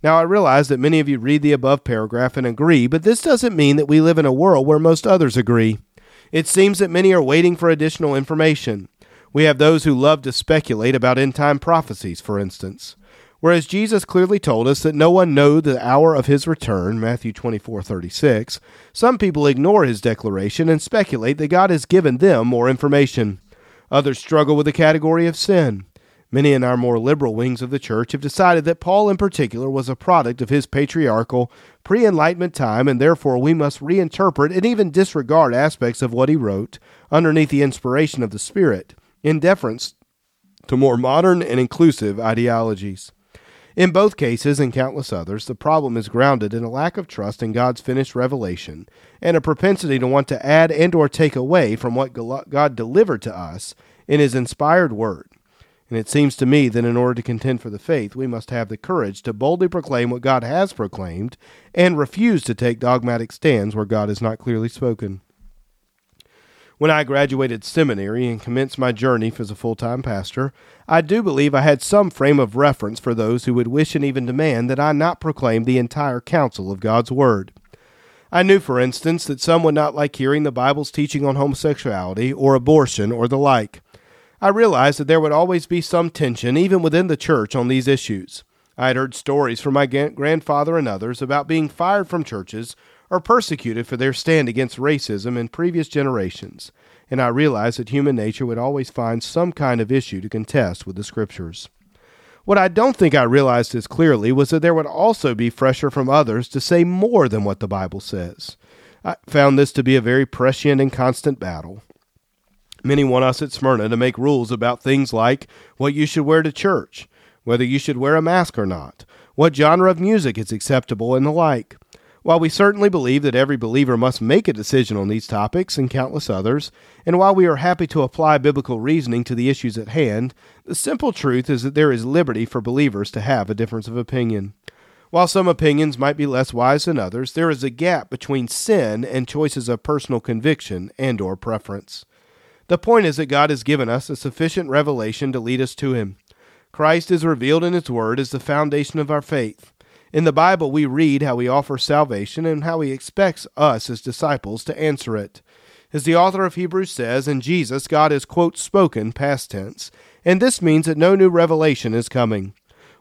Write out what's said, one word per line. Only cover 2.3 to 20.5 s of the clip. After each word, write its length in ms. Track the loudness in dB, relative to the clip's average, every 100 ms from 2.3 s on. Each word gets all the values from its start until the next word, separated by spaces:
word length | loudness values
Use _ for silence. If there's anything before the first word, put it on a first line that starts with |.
| -2
and 80 | -4
agree, 400 | 0 2 4 4
but 160 | 2
this 200 | 2 2
doesn't 340 | 2 2 2 2
mean 200 | 4 4
that 100 | 4
we 140 | 4
live 180 | 6 4
in 60 | 2
a 80 |
world 340 | 4 4 4 4
where 100 | 4
most 300 | 4 2 4
others 280 | 4 4 2
agree. 440 | 2 2 2 -2 _ _ _ _ _
It 160 | -4 0
seems 300 | 4 4 4
that 140 | 0
many 200 | 4 4
are 120 | 4
waiting 320 | 4 4 4 2
for 140 | 2
additional 440 | 2 0 -2 -2
information. 760 | -2 -2 0 2 2 -4 -8 -10 _ _ _ _
We 120 | 2 2
have 120 | 6
those 260 | 4 4
who 120 | 2 2
love 260 | 4 2
to 80 | -2
speculate 600 | -8 0 0 0 -2 0
about 240 | 2 2 2
end-time 400 | 0 0 0 0
prophecies, 640 | 2 0 0 -10 -10 -10
for 160 | -6 -6
instance. 580 | -6 -8 -14 -14 -20 -20 _ _ _ _
Whereas 260 | 2 2 0
Jesus 400 | -2 0 -2 0
clearly 320 | 0 2 0
told 300 | 0 0 2
us 160 | 0
that 100 | 0
no 160 | 2 4
one 240 | 6 4
know 260 | 4 4 4
the 240 | 2 -2
hour 300 | 2 4 4
of 140 | 2 2
his 180 | 0 0
return, 540 | -4 -2 -2 -2 -2
Matthew 340 | -2 -4 -6
twenty-four 480 | -8 -6 -6 -8 -10
thirty-six, 800 | -8 -8 -8 0 2 2 -2 -12 _ -20 _
some 240 | 0 2 2
people 300 | 0 2 2
ignore 380 | 4 4 4 4
his 160 | 0
declaration 680 | -2 -2 -4 -4 -4